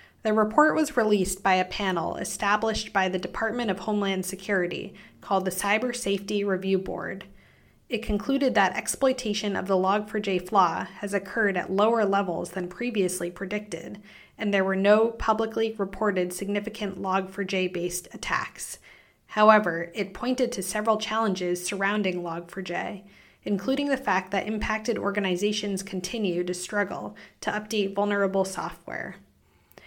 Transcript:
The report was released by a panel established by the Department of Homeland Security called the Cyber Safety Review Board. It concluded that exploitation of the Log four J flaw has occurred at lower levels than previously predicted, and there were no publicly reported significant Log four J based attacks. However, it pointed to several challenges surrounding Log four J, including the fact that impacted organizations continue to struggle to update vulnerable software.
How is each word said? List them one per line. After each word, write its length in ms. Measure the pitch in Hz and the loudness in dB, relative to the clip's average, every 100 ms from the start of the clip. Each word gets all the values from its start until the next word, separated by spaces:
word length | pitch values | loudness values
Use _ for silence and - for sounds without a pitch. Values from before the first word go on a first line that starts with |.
| - _ | -20 _
The 120 | 220 | 2
report 420 | 214 214 214 302 311 | 4 6 6 6 6
was 200 | 311 - | 2 2
released 460 | 214 208 185 - | 4 4 2 0
by 140 | 196 185 | 4 4
a 100 | 185 | 2
panel 500 | - 196 180 165 - | -2 0 0 -2 -4
established 760 | - - 202 214 220 208 - | -6 -2 2 2 2 -2 -2
by 160 | 196 190 | 0 2
the 80 | 185 | 0
Department 540 | 180 - 226 240 233 | -4 -4 -2 0 -2
of 80 | 214 | -2
Homeland 480 | - 208 196 190 185 | 0 0 0 0 -4
Security 640 | 185 - 196 175 156 - - - - | -6 0 2 2 -2 -8 -14 -20 -14
called 260 | - 196 185 | -2 0 0
the 60 | |
Cyber 440 | 180 202 214 247 240 | -2 0 2 0 -2
Safety 480 | 208 202 202 208 | -2 -2 0 -2
Review 340 | 202 185 196 190 | 0 0 2 0
Board. 480 | 190 165 170 196 - - - _ _ _ - | 0 -6 -6 -8 -12 -20 -20 _ _ _ -6
It 140 | 226 | -4
concluded 500 | - 208 208 269 269 | -2 -2 0 2 2
that 240 | 208 190 - | 4 2 0
exploitation 800 | - - 269 262 214 208 208 190 | -4 0 0 2 -2 -2 -2 -2
of 100 | 190 | 0
the 120 | 190 | 2
Log 300 | 185 208 214 | 4 0 0
four 120 | 214 | -4
J 180 | 208 185 | -2 -2
flaw 480 | - 208 175 170 196 - | 2 4 4 2 -6 -8
has 160 | 202 202 | -4 -4
occurred 420 | 202 - 208 185 | -2 0 0 0
at 140 | - | 0
lower 340 | 190 214 233 202 | 2 4 4 4
levels 460 | 196 185 170 175 | 2 0 -2 -4
than 160 | - 175 | -6 -8
previously 640 | - 240 214 180 180 175 | -4 -2 0 0 0 -6
predicted, 720 | 180 190 208 214 - - 208 - - - - | -6 -6 -6 -6 -10 -10 -14 -16 -20 -20 -4
and 160 | 208 | 2
there 120 | 202 | 2
were 120 | 190 190 | 4 4
no 340 | 196 214 226 | 6 6 6
publicly 680 | - - 220 220 220 220 220 | 2 2 2 0 0 0 0
reported 560 | 196 - 208 185 180 | -6 -2 0 2 0
significant 640 | 185 196 202 208 - 202 190 | -2 -4 -2 -4 -6 -6 -4
Log 300 | 190 190 190 | 0 0 0
four 140 | 196 | -4
J 240 | 190 190 185 | -2 0 -2
based 400 | 180 175 - - | -2 -4 -6 -10
attacks. 640 | - - 175 - - - - - - _ _ - | -10 -2 -2 -2 -10 -14 -14 -18 -20 _ _ -6
However, 640 | - 214 214 208 165 170 | 6 8 8 6 0 -2
it 200 | - 202 | -4 -6
pointed 380 | - 240 254 254 | -4 -2 0 0
to 100 | - | -2
several 340 | 185 214 220 214 | -4 -2 0 0
challenges 640 | - 220 220 180 180 180 | 0 0 2 0 0 -2
surrounding 600 | - 196 196 214 196 175 | -4 -2 0 0 0 -2
Log 260 | 175 165 175 | -4 -8 -8
four 140 | - | -8
J, 400 | 180 170 190 196 - - - _ | -6 -6 -6 -8 -14 -20 -20 _
including 460 | - 202 262 269 285 | -2 -2 0 0 0
the 80 | 277 | 0
fact 340 | 285 190 185 | 0 0 0
that 160 | 196 - | -2 -2
impacted 500 | 220 214 214 214 220 | -2 -2 -2 -2 -2
organizations 840 | 202 196 196 180 208 208 208 190 | -2 -2 0 0 0 -2 -4 -4
continue 600 | 196 190 185 233 202 170 180 | -6 -6 -6 -2 -2 0 -2
to 80 | |
struggle 640 | 180 - 208 196 143 208 208 - _ | -4 -4 -2 -2 -4 -8 -12 -20 _
to 100 | - | -4
update 420 | 208 214 220 196 | -4 -2 -2 0
vulnerable 520 | 196 202 202 196 196 190 | 0 0 2 2 2 0
software. 720 | - 170 - - - - - - _ _ _ _ - | -2 -6 -8 -10 -8 -8 -12 -20 _ _ _ _ -20